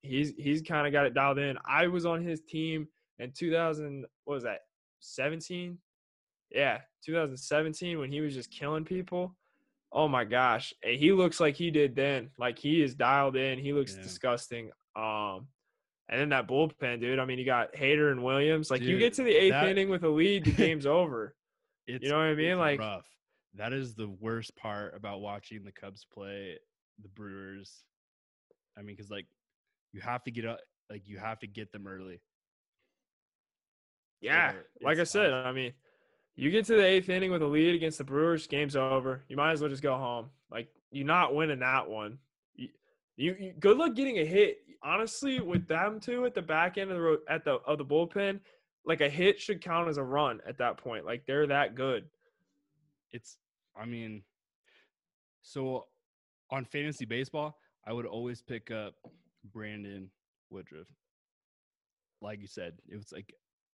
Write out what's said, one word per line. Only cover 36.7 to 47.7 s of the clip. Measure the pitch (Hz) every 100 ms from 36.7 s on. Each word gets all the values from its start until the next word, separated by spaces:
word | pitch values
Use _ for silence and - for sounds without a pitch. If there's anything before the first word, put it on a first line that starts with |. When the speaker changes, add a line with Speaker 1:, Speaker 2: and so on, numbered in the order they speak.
| 220
Speaker 1:
the | 190
eighth | 190 180
inning | 185 190
with | 175
a | 147
lead | 151 165 175
against | 160 156
the |
Brewers, | 151 139 165 160 -
game's | 143 147 139
over. | 131 135 131 131 -
You | 139
might | 156
as | 160
well | 147
just | 135
go | 143 131
home. | 127 120 123 _ _
Like, | 113 113 _ _
you're | 139 139
not | 175 151 143
winning | 156 135
that | 127 131 95
one. | 107 107 131 _ _ _ -
You, | 131 _ _ _ _ -
you, | 156 190
you, | 190 170
good | 202 240
luck | 330 226
getting | 269 214
a | 156
hit. | 190 196 - _ - 139
Honestly, | 185 226 - 277 262
with | 196 180 175
them | 160 202 220
two | 247 240 247
at |
the | 240
back | 160 156 175 196
end | 196
of | 180
the |
ro-, | 165 156 -
at | 160 156
the, | 131
of | -